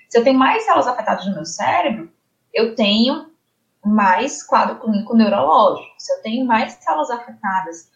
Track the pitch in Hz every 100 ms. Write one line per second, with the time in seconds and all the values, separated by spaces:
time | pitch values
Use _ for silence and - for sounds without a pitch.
0 | _ 233 247 262 262 440 427 320 254 247
1 | - 208 196 165 160 - 240 - 302 -
2 | - _ _ _ _ - 226 233 202 214
3 | 254 311 - _ _ _ _ _ 208 220
4 | 196 226 277 - - 240 208 - 220 202
5 | - 226 208 - - 285 208 - - -
6 | - - 220 247 254 226 262 - 330 311
7 | 254 240 - 226 196 185 170 165 _